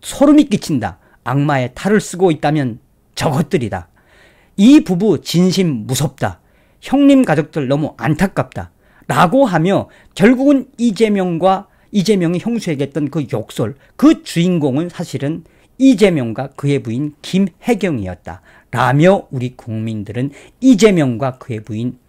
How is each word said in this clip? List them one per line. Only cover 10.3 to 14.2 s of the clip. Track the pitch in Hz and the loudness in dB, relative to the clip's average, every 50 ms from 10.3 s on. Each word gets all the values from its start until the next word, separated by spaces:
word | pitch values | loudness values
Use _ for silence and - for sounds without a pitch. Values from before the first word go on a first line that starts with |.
| 262 240 269 285 294 269 247 - _ | 4 4 4 2 2 2 0 -4 _
이재명과 | _ 226 240 202 170 226 214 208 196 185 180 170 160 156 185 190 - 208 _ _ _ _ _ - | _ -2 -2 0 0 0 0 2 0 0 -2 -2 0 0 0 0 0 -4 _ _ _ _ _ -2
이재명이 | 208 175 185 214 196 175 160 175 175 | -2 0 2 2 2 2 0 -2 -2
형수에게 | - 220 240 226 - - 156 131 139 | -4 -4 -6 -4 -4 -4 -4 -4 -4
했던 | 135 - 156 151 139 | -6 -4 -6 -6 -4
그 | - 165 143 113 - | -4 -6 -6 -4 -6
욕설, | 113 92 _ - - - - - _ _ _ _ | -8 -8 _ -6 -6 -6 -6 -6 _ _ _ _
그 | _ - 294 320 - | _ 4 4 4 2